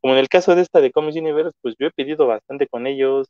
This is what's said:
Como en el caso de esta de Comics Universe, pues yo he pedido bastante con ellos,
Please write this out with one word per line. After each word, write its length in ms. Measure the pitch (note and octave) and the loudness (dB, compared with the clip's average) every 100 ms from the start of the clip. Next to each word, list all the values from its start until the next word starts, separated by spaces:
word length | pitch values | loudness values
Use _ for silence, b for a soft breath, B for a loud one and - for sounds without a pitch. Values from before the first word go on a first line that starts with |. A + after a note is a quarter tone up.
Como 120 | C3+ | 2
en 60 | C3 | 2
el 80 | C3 | 4
caso 260 | F3+ F3+ | 2 4
de 80 | F3+ | 2
esta 180 | F3 E3+ | 4 2
de 120 | C3+ | 2
Comics 240 | D#3 D3+ D#3+ | 0 -4 -6
Universe, 340 | D#3+ D3+ D#3+ - | -4 -4 -4 -6
pues 120 | B2 A2 | -10 -6
yo 80 | D3 | -6
he 40 | |
pedido 340 | - C3+ D#3 C3+ | -6 -8 0 0
bastante 400 | A2 _ C#3 C#3 | 0 _ -6 -6
con 180 | A#2+ B2+ | -4 -8
ellos, 420 | C#3 C3+ C3+ | -2 -2 -2